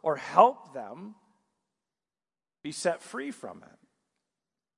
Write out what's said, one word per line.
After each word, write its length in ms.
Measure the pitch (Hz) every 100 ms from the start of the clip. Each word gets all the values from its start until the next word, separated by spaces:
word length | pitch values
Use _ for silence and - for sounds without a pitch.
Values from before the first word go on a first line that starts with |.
or 140 | 160 139
help 580 | - 165 240 277 -
them 400 | 135 104 139 202 214 _ _ _ _ _ _ _ _ _ _ _ _ _ _
be 80 | 147
set 280 | 151 175 160
free 280 | - 240 277
from 320 | - 101 87
it. 200 | - - _ _ _ _ _ _ _ _ _